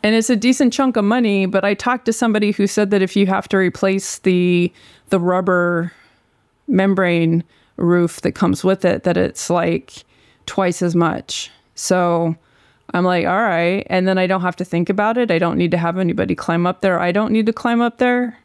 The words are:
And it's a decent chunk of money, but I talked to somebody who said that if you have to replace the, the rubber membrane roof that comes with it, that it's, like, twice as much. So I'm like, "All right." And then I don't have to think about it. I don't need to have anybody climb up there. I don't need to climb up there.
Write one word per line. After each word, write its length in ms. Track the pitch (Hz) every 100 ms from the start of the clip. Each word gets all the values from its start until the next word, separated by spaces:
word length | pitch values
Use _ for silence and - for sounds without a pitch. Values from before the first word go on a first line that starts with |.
And 120 | 214
it's 160 | 226 220
a 60 | 240
decent 360 | 240 262 262
chunk 240 | 226 269 240
of 80 |
money, 400 | 202 247 226 202
but 180 | 190 190
I 120 | 202
talked 320 | 202 - 247 -
to 60 |
somebody 380 | 226 233 214 208
who 140 | 208 196
said 240 | - 202
that 120 | 202
if 140 | 185 202
you 100 | 196
have 220 | 190 -
to 100 | 196
replace 600 | 185 - 196 196 - -
the, 520 | - 180 180 175 175 _ - - _
the 100 | 190
rubber 720 | 175 180 185 180 175 170 170 - _ _ _ _ _ _ -
membrane 760 | 196 196 190 180 170 165 165 - _ _ -
roof 460 | 170 175 170 -
that 100 | 127
comes 320 | - 180 -
with 180 | 185 190 180
it, 160 | -
that 160 | 185 175
it's, 320 | 185 - -
like, 540 | 175 170 165 - - _ _ _ _ -
twice 340 | - 190 170
as 160 | 175 170
much. 540 | 165 - - - - _ _
So 600 | - - 185 175 170 170 160 _ _ _ _ -
I'm 100 | 175
like, 220 | 185 180 -
"All 160 | 190
right." 440 | 226 170 170 190 -
And 180 | 185 185
then 100 | 185
I 80 | 185
don't 140 | 190
have 160 | 180 175
to 80 |
think 240 | 175 165 175
about 300 | 196 208 233
it. 120 | 233
I 80 | 165
don't 200 | 170 170
need 120 | 175
to 60 | 165
have 200 | 170 180
anybody 360 | 180 170 180
climb 320 | 170 - 165 175
up 140 | 185
there. 180 | 196 175
I 140 | 180
don't 180 | 185 214
need 160 | 220 220
to 60 |
climb 280 | 220 240 233
up 180 | 240 233
there. 400 | 247 247 247 -